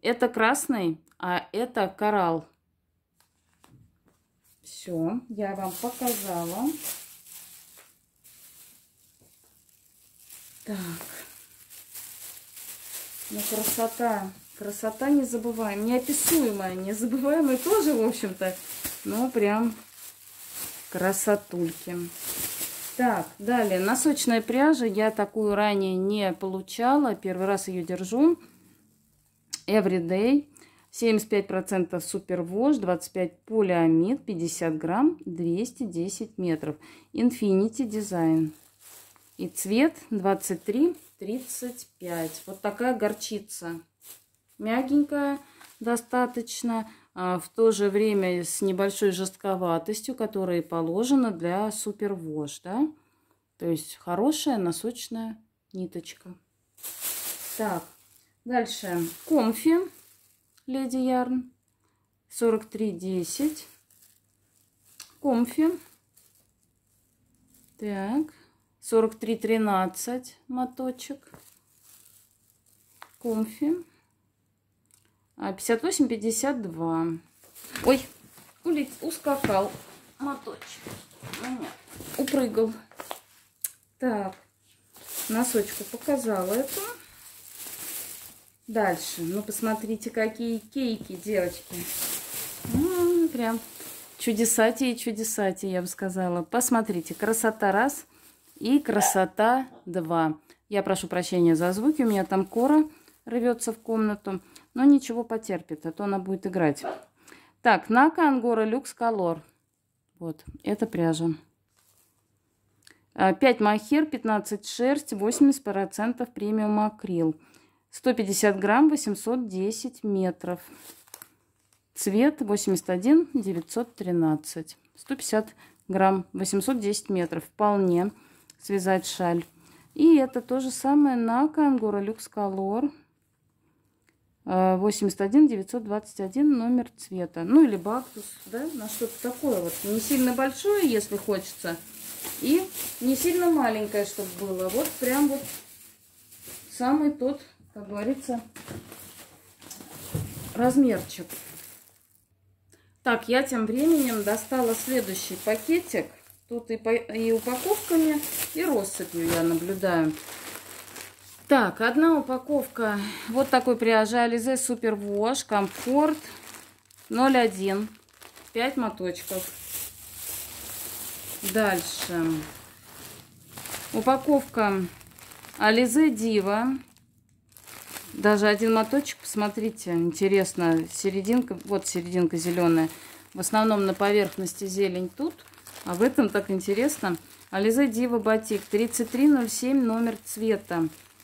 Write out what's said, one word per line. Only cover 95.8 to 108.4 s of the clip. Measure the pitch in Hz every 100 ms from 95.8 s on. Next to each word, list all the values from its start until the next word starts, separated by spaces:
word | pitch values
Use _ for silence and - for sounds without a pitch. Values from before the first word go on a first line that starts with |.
бы | 180
сказала. | - 190 185 180 175
Посмотрите, | 165 233 247 233 220 185 160
красота | 170 214 226 285 220 202
раз | 190 262 - - _ - _ _
и | - 226 285
красота | 285 208 196 196 185 - 214 254 262 -
два. | - 180 160 170 160 156 _ - _
Я | 202
прошу | 196 190 175
прощения | 180 175 180 170 160
за | 175
звуки, | 185 247 302
у | 240
меня | 202
там | 185 190 190
Кора | 226 254 302 302 - _ _ -
рвётся | 233 240 233 233
в | 220
комнату. | - 226 214 202 - 190 - - _
Но | -
ничего, | 269 285 - 233
потерпит, | 226 226 220 180 - 156 165
а |
то | 160
она | 202 196
будет | 185 190 190
играть. | 180 160 143 - - - _ - - _ _
Так, | 240 190 -
Нака | 226 294 320 311
Ангора | 269